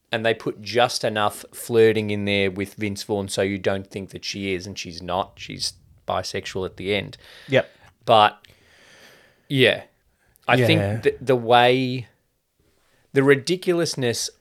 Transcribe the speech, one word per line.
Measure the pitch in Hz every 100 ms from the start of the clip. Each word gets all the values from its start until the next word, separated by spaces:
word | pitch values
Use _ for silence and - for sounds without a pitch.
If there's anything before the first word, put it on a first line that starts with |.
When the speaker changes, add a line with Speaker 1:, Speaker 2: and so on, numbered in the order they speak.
| _
Speaker 1:
and | 113 113
they |
put | 110 - -
just | 104 117 123 -
enough | 117 107 104 - -
flirting | - - 113 113 110 107
in | 104 101
there | 101 98
with | 92 98 -
Vince | 107 98
Vaughn | - 101 98
so | -
you | 98 98
don't | 98 98 95
think | 104 95
that | 87 -
she | 101 98
is, | 90 98
and | 92
she's | 90 82
not. | 90 90 101 -
She's | - - - - _ _ -
bisexual | 92 - 101 - 95 92
at | -
the | 92 101
end. | 101 - - - -
Speaker 2:
Yep. | 131 - _ _ _ -
Speaker 1:
But, | 113 107 - _ _ _ _ _ _ - _ _ _ -
yeah. | 135 113 95 - _ _ _ _ _ -
I | 123
Speaker 2:
Yeah. | 117
Speaker 1:
think | 107 101 110
th-, | 139 -
the | 123 127
way, | 113 120 123 127 131 127 120 _ _ _ _ _ _ _ _ _ _
the | 135
ridiculousness | 135 135 123 180 185 170 165 - 123 113 - -